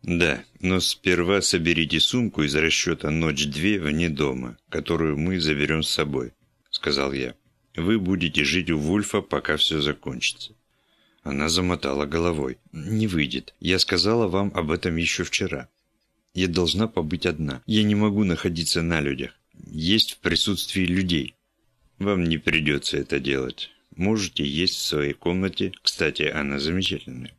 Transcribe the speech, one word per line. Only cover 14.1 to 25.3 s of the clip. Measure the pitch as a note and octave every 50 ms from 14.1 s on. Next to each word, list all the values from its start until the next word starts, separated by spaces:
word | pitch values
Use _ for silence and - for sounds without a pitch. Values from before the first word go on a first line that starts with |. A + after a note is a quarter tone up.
| A2+ A#2+ A2+
вам | F#2 E2+ G2 G2+ G2 -
об | - E2 D2
этом | D#2+ - - F2+ E2
ещё | E2 E2 - - - F2+
вчера. | - - - G#2 F2+ D2 C2+ - _ _ _ _ _ _ _ _ _ _ _ _ _ _
Я | F2+ F#2 F2+
должна | E2 F2+ F2 D#2+ D2+ G2 A2 A2
побыть | - F2+ D#2+ D2+ F2+ E2+ -
одна. | F#2 D#2+ D2+ D#2 C#2+ C2 B1 _
Я | - G#2+ G#2+ G#2+
не | G#2+ G#2
могу | G#2 G#2+ G#2+ G2+ G#2 G#2+
находиться | F#2 E2+ - - F#2+ E2+ E2 D#2+ - - F2
на | E2 E2+ E2 D#2+
людях. | C#2+ C#2+ C#2 C2 C2+ B1 - _ _ _ _ - -
Есть | - - D#2 D#2 F2 G#2 A2 - -
в | -
присутствии | _ - E2+ E2 - - G#2 G2 - - - - G2 F#2
людей". | F2 F2+ F#2+ F#2+ F2+ F2 D2+ C2 - _ _ _ _ _ _ _ _ _ _ _ _ _
"Вам | _ G2 G2+ G2+ F#2 F2
не | E2 E2
придётся | D#2 - E2 D#2+ D#2+ D2+ D2+ D2 D2 - - -
это | D2 C#2 - D2 C#2
делать. | C2 C2+ C2+ C2+ B1+ B1 - - - - - _ _ _ -
Можете | - F2 G2+ A2+ G#2+ G2 E2+ - - D2+
есть | C#2+ C#2 D#2+ F2+ F#2 -
в | - -
своей | - E2 D2+ C#2+ C#2+ C#2
комнате. | - - E2+